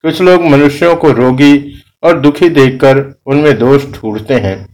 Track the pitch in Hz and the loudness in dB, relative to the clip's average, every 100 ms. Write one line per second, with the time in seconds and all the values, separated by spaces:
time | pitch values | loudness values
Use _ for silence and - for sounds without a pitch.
0 | 165 160 180 180 170 143 147 143 170 165 | -6 -2 2 2 2 2 2 0 -2 2
1 | 156 117 127 131 143 143 139 - _ _ | 0 2 0 2 2 2 -2 -20 _ _
2 | 165 165 143 143 175 151 131 131 135 135 | -2 0 0 0 0 2 0 2 2 2
3 | 139 - - 143 151 117 120 139 139 - | -2 -14 -4 0 0 0 2 0 -2 -12
4 | 110 107 107 127 98 95 95 | -10 -10 -4 -4 -4 -8 -14